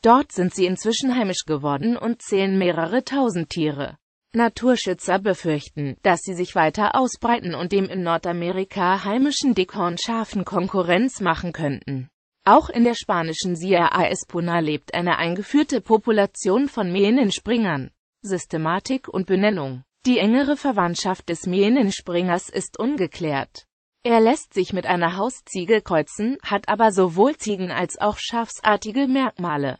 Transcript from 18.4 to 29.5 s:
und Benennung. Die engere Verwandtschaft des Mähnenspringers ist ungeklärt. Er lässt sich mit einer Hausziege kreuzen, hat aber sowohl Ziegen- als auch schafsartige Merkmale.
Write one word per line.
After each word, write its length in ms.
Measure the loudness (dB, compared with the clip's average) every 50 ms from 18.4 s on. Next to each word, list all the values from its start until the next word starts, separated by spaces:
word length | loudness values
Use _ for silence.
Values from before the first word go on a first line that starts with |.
| -6 _ -6 -4 -2 0 -2 -2 -2 -4 -4 -4 _ -6
und 180 | -6 -6 -2 0
Benennung. 560 | 2 2 2 2 0 0 -4 -6 -8 -10 -14 _ _ _ _
Die 120 | 2 2 4
engere 380 | 4 4 4 4 2 2 -2
Verwandtschaft 720 | -2 -2 -2 0 0 0 0 -2 -4 -4 -4 -4 -4 -4 -8
des 180 | -8 -6 -4
Mähnenspringers 1040 | -2 2 2 4 4 4 4 2 2 0 -4 -8 -4 -2 -2 0 0 0 -2 -2 -6
ist 320 | -8 -8 -8 -8 _ -6
ungeklärt. 880 | -4 -4 -2 -2 -4 -4 -4 -6 -4 -4 -2 -4 -4 -6 _ -20 -20 _ _ _ _ _ _ _ _
Er 180 | 2 4 6
lässt 320 | 6 6 4 2 -2 _ _
sich 180 | -2 -2 0
mit 140 | -2 -6 -2
einer 320 | 0 0 0 0 0 0 -2
Hausziege 640 | -4 -4 -4 -8 _ -10 -8 -8 0 2 2 2
kreuzen, 560 | 2 2 0 0 0 0 -6 -6 -4 -4 -4 -6
hat 280 | -4 -4 -4 -4 0 -2
aber 240 | 0 4 4 4 4
sowohl 420 | 4 2 2 4 4 4 4 2
Ziegen- 360 | -2 -4 -6 -4 -4 -4 -4
als 280 | -4 -4 -4 -4 -6 -2
auch 180 | -2 -2 -2 -2
schafsartige 880 | -8 -6 -4 -4 -4 -6 -8 -2 0 0 0 0 -2 -4 -2 -2 0 0
Merkmale. 680 | 0 0 0 -2 -4 -6 -6 -4